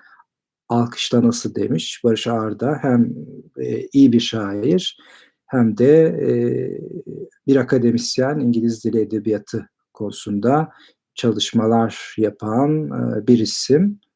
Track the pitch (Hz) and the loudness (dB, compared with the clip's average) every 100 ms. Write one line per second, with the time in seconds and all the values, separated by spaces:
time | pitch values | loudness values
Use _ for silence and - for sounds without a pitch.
0 | _ _ _ _ _ _ - 120 117 - | _ _ _ _ _ _ -4 -2 -2 -4
1 | - 123 117 117 104 104 - 156 - - | 0 2 2 0 -6 -6 -2 -4 -4 -2
2 | 117 107 117 117 110 104 120 147 139 123 | 0 0 -2 -4 -4 -4 -4 -2 0 2
3 | 117 - - - - 131 127 113 - 139 | 2 -2 -14 -18 -18 -10 -6 -6 0 6
4 | 135 117 - 113 101 104 123 185 - - | 6 6 0 -4 -4 -2 0 0 -2 -12
5 | - - _ _ - 131 113 104 127 160 | -20 -20 _ _ -4 0 2 4 6 6
6 | 160 - - 120 120 127 - - - 175 | 4 0 0 0 0 -2 -4 -8 -12 -14
7 | - 156 - _ - 135 120 131 117 117 | -14 -16 -16 _ 2 2 4 2 2 2
8 | - - 131 151 123 117 117 113 113 110 | -2 -2 -2 0 0 0 0 -2 -2 -2
9 | 104 107 107 104 - 113 107 _ _ - | -2 -2 -2 -4 -4 -10 -10 _ _ -10
10 | 104 - - 101 120 147 160 _ _ _ | -10 -8 -6 0 2 2 0 _ _ _
11 | _ - 117 104 - 117 110 113 113 - | _ -4 -2 0 0 0 2 2 0 -4
12 | - - 107 104 107 117 147 156 147 - | -10 -2 -2 -2 -4 0 0 0 -4 -4
13 | 120 113 107 120 107 - - 147 202 - | -4 -2 2 2 2 -4 2 2 2 -2
14 | _ | _